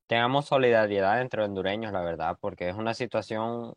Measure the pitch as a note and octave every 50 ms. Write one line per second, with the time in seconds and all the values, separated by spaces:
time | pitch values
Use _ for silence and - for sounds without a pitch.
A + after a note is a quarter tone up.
0 | _ - A#2 A#2 A#2+ B2 C3+ C#3+ C#3+ - D3 C3+ B2+ A#2+ A#2 A2 G#2+ G#2 G2+ G2
1 | F#2+ G2 A2 B2 B2+ B2 - A2 G#2+ G2+ G2 F#2+ F#2 F#2+ G2+ A2 A2+ G#2+ G2 F#2
2 | F2 E2 E2+ D#2 D#2+ E2+ E2+ - - G2 F2 - F2 F2+ F#2 A2 A2 A2+ A2+ -
3 | B2 - - A2 G#2 - A2+ A2 A2+ A#2 A#2+ A#2+ A#2 A2+ -